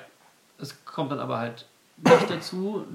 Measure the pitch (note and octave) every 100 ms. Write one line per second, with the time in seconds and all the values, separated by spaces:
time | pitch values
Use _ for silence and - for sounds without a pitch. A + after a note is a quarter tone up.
0 | - - - _ _ - B2+ - - -
1 | C#3+ C3+ B2+ A#2+ A#2 A#2 - _ _ -
2 | E3 D#3+ F#3 E3+ - F#3 F#3+ G#3 -